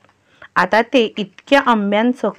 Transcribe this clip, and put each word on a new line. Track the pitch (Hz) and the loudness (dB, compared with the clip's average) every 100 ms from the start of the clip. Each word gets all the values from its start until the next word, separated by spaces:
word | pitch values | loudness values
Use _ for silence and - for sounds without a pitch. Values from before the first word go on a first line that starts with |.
| _ _ _ _ - - | _ _ _ _ -10 -4
आता | 185 208 | 0 0
ते | 233 269 214 - | 0 0 -2 -4
इतक्या | 202 _ - 277 | -12 _ 0 0
आंब्यांचं | 269 226 202 202 240 247 214 | 2 0 0 -2 -2 -2 -4